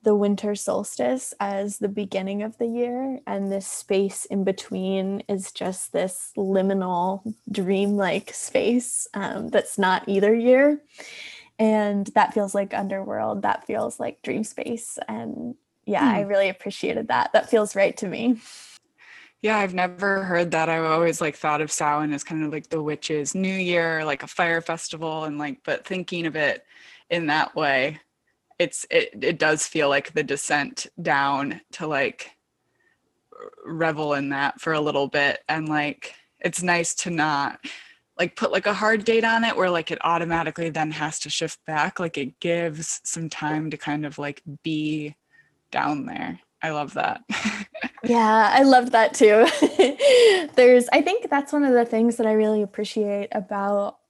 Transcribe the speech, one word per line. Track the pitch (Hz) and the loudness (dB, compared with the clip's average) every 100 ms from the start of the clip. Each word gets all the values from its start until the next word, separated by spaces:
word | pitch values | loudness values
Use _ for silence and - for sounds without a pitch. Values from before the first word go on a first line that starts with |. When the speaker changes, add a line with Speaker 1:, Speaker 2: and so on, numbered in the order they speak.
Speaker 1:
the | - 208 | 4 4
winter | 202 202 214 208 | 4 0 -2 -4
solstice | - - 208 - 247 254 - - | -4 -4 -4 -4 -2 -2 -6 -8
as | 202 196 202 202 | -6 -4 -6 -4
the | 202 | -6
beginning | 202 196 190 190 202 | -4 -4 -4 -4 -6
of | 214 226 | -6 -4
the | 233 | -4
year, | 233 240 247 269 254 - | -2 -4 -4 -6 -8 -8
and | 202 196 | -6 -4
this | 196 190 | -4 -6
space | - - 196 196 190 - | -12 -2 0 0 -4 -6
in | 202 190 | -2 -2
between | 190 - 190 190 190 190 196 - | -2 -6 -6 -2 -2 -2 -6 -6
is | 202 190 | -6 -6
just | - 180 185 - | -8 -8 -6 -6
this | 170 190 - - - | -2 -4 -6 -12 -6
liminal, | 196 190 190 196 185 175 180 196 220 214 - | 0 2 2 0 0 -2 -2 -4 -8 -12 -8
dreamlike | 202 185 196 202 202 190 170 - | -4 0 0 2 2 0 0 -4
space, | - - - - 247 240 - - | -12 -2 0 2 0 0 -6 -6
um, | 208 196 - - | -8 -6 -6 0
that's | 214 - - | 0 0 0
not | 190 - - | 2 2 0
either | 196 202 | 2 4
year. | 226 233 254 285 294 _ - - - - - - _ | 4 6 6 6 4 _ -20 -20 -18 -18 -20 -20 _
And | 220 214 208 202 196 - | 2 2 2 -2 0 2
that | 202 | 2
feels | - 202 202 | 2 0 -2
like | 196 | -2
underworld, | 202 202 196 196 107 - 214 | -4 -4 -6 -6 -4 -4 -2
that | 202 202 - | -2 -4 -4
feels | 220 214 - | -4 -4 -6
like | - - | -10 -10
dream | - - | -8 -6
space. | 214 - - 226 - - - | -6 -8 -8 -8 -10 -12 -10
And | 220 226 226 240 247 _ _ - | -8 -8 -10 -10 -12 _ _ -4
yeah, | 202 277 | 0 2
I | 208 | 0
Speaker 2:
Hmm. | |
Speaker 1:
really | 202 202 196 | 0 0 0
appreciated | 190 - - - - - | -2 -10 -8 -4 -4 -2
that. | 120 - | 0 2
That | 220 214 | 0 2
feels | 226 208 196 | 2 2 2
right | 196 - | 0 0
to | 202 | -8
me. | 165 233 226 - - - - _ _ - - - _ | -2 0 0 -2 -20 -20 -20 _ _ -20 -20 -20 _
Speaker 2:
Yeah, | 214 214 | 0 2
I've | 196 | 0
never | 180 180 180 196 196 | 0 -2 -2 -2 0
heard | 190 175 175 | 0 0 0
that. | 160 160 | 0 0
I've | 165 | 0
always, | 160 160 170 165 | 2 2 2 2
like, | 160 147 | -2 -2
thought | 156 151 | -2 0
of | 151 | -2
Samhain | - 151 147 151 | -2 0 0 0
as | 143 | -4
kind | - 156 | -6 -6
of | 156 | -4
like | 151 151 | -6 -6
the | 165 | -6
witches' | 151 147 - 156 143 190 | -4 -6 -4 -4 -4 -2
new | 190 | -2
year, | 190 180 175 165 160 156 | -2 0 0 0 -2 -2
like | 139 | -4
a | - | -6
fire | - 170 165 | -2 0 0
festival, | 165 165 - 165 160 156 | -2 -6 -6 -8 -6 -4
and, | 156 147 | -6 -6
like, | 147 135 | -6 -8
but | - 143 - | -4 -6 -4
thinking | 180 175 175 165 | -8 -6 -4 -4
of | 156 | 0
it | 143 107 _ - - - _ | 0 -2 _ -20 -20 -20 _
in | 170 160 | -4 0
that | 151 - - | 0 0 -2
way, | 151 135 135 151 _ _ _ _ _ _ | 0 2 0 -4 _ _ _ _ _ _
it's, | 175 - - | -2 -2 -2
it, | - - 107 | 0 0 -4
it | 139 165 | -4 0
does | 156 156 - | 0 0 -2
feel | 165 143 | 0 2
like | 143 - | 0 0
the | - | -4
descent | 143 139 - 147 139 - - - | -4 -4 -2 -2 -2 -8 -14 -8
down | 160 143 139 139 139 - _ | -2 0 2 0 -4 -8 _
to, | - 156 | -10 -4
like, | 147 131 - - _ _ _ _ _ _ _ _ _ _ - - - - | -2 -2 -4 -18 _ _ _ _ _ _ _ _ _ _ -20 -20 -18 -12
revel | 160 160 151 151 | -4 -2 -2 -2
in | 143 139 | -2 -2
that | 139 139 - | -2 -4 -4
for | - | -2
a | 156 | -2
little | 151 143 139 | 0 0 0
bit. | 151 143 - - | 2 2 0 -4
And, | 156 156 | -4 -2
like, | 151 147 - - - _ _ | -2 -2 -6 -14 -20 _ _
it's | 185 165 | -6 -4
nice | 180 175 165 - | 0 0 0 -4
to | - | -4
not, | 170 156 147 139 - - - - _ _ - | -2 0 0 -2 -6 -16 -16 -20 _ _ -4
like, | 175 - | -4 -2
put, | 220 | -2
like, | 190 196 | 0 0
a | |
hard | 196 214 220 202 | 0 2 2 2
date | 226 | 2
on | 226 226 | 4 2
it | 233 - | 0 2
where, | 180 | 2
like, | 175 160 | 0 -2
it | 165 | -4
automatically | - 170 170 165 160 160 165 | 0 0 0 -2 -2 -4 -6
then | 156 156 | -4 -4
has | 156 151 156 | -4 -6 -6
to | 147 | -8
shift | - 160 - - | -6 -6 -8 -6
back. | - 156 - | -2 -2 -2
Like, | 175 165 | -6 -4
it | 139 - | -8 -6
gives | 175 170 170 151 165 - | -2 -2 -2 -6 -8 -8
some | - - 165 | -8 -8 -8
time | - 151 156 156 | -6 -4 -4 -4
to | 147 | -8
kind | - 147 151 | -6 -6 -6
of, | 139 | -8
like, | 147 143 - 143 | -10 -10 -14 -10
be | - 156 151 151 147 151 _ _ _ _ _ | -6 -4 -4 -4 -8 -14 _ _ _ _ _
down | - 131 147 - | -4 -2 -2 -6
there. | - - 175 _ _ | -8 -8 -10 _ _
I | 160 | -6
love | 151 147 - | -4 -6 -4
that. | - - _ | -4 -4 _
<laughs> | - 214 208 208 - - - | -4 -4 -6 -12 -10 -10 -8
Speaker 1:
Yeah, | 233 233 220 220 214 | 0 4 6 6 6
I | 254 | 8
loved | 277 254 247 | 8 8 6
that | 233 220 | 4 4
too. | - 214 208 285 - - - 262 285 554 508 466 381 302 | 6 8 10 6 6 2 4 4 6 6 8 8 6 2
<laughs> | - | 6
There's, | 247 247 240 | 10 10 8
I | 277 | 2
think | 339 415 - | 2 0 0
that's | 285 277 | -2 0
one | 302 | 0
of | 285 | 4
the | 247 233 | 4 4
things | 226 233 226 | 2 2 2
that | 220 | 2
I | |
really | 214 214 214 | 4 4 2
appreciate | 202 - 208 - 208 202 202 | 0 -4 -6 -2 -2 -2 -4
about | - 190 202 196 202 202 - _ | -6 -6 -4 0 0 -2 -8 _